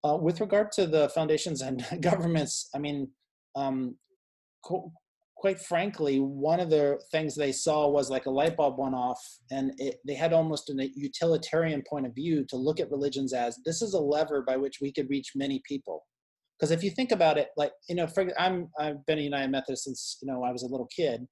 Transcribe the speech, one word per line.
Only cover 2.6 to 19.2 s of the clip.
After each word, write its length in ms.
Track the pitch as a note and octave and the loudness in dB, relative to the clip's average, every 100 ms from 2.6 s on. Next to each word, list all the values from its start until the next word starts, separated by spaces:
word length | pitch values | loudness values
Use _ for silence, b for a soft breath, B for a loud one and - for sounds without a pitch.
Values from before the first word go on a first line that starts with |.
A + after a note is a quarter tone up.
| - C#3 | -6 -6
I 40 | |
mean, 300 | D3 C#3+ C3+ _ _ _ _ C#3 | -4 -4 -6 _ _ _ _ -4
um, 400 | C#3 C3 B2+ B2+ _ _ _ _ _ _ - | -2 -2 -4 -8 _ _ _ _ _ _ -6
qu-, 260 | F#3 F#3 - _ _ _ - | -6 -6 -18 _ _ _ -2
quite 220 | G3 F#3 | 0 0
frankly, 580 | - F3 G3+ G3+ D3 C3+ | -2 0 0 0 2 2
one 400 | C3+ C#3 D3 E3+ | 0 0 2 2
of 120 | F3 | 4
the 280 | D#3 C#3+ C#3+ - | 4 4 0 -2
things 240 | D#3 D#3 D3 | -2 -2 -2
they 160 | C#3+ | -2
saw 360 | C3 - D3+ D3 | 0 0 4 4
was, 220 | C#3+ C3 | 4 2
like, 160 | C3 C3 | -2 0
a 40 | C3+ | 2
light 160 | E3 E3 | 2 2
bulb 220 | C#3+ C3 | 0 2
went 160 | C3+ B2+ | -2 0
off, 260 | B2 B2 - - _ | -2 -4 -10 -20 _
and 200 | C3+ C3+ B2 | -4 -4 -2
it, 200 | C3+ - C3+ | -6 -6 -8
they 80 | C3+ | -2
had 180 | E3 | 4
almost 380 | E3 D#3+ D3+ - | 4 4 -2 -4
an, 80 | C#3 | -4
a 100 | C3+ C3+ | -4 -6
utilitarian 880 | C#3+ - E3+ E3 E3 D#3+ E3 C#3+ - | -8 -2 2 2 2 0 0 -2 -4
point 200 | D3 B2+ | -6 -6
of 80 | A#2 | -4
view 280 | E3 D#3 C3+ | 0 0 0
to 60 | B2+ | -2
look 240 | C3 E3 | -2 0
at 100 | - | -2
religions 440 | C#3 C#3+ C3+ C3 | -2 -2 -2 -2
as, 260 | B2 A#2+ - | -2 -2 -4
"This 200 | - E3 | -6 -4
is 100 | A3+ | 0
a 60 | F#3+ | 0
lever 420 | C#3+ D3 D#3+ D3 | 2 2 2 0
by 160 | C3 C3 | 0 -2
which 220 | C#3 - | -2 -4
we 100 | C#3+ | -6
could 160 | D3 C3+ | -4 -2
reach 220 | C#3 C3+ C3+ | -4 -4 -4
many 260 | C#3 C3+ - | -2 -4 -4
people." 360 | C#3 - D#2 _ _ _ _ _ _ | -8 -6 -10 _ _ _ _ _ _
'Cause 120 | D3+ | 0
if 120 | E3 | 2
you 60 | F#3+ | 0
think 220 | E3+ B3+ | -2 0
about 260 | G#3 E3 D3+ | 6 6 6
it, 120 | C#3 - | 0 0
like, 160 | D3 - - | -2 -2 -6
you 60 | |
know, 140 | F3 D#3+ | -2 0
for, 200 | G3 F#3 - | 0 0 2
I'm, 320 | F3+ F3+ E3 D3+ | 2 0 -4 -4
I've 260 | D3+ C#3+ C#3 | -4 -4 -2
been 140 | |
a 20 | D#3 | 0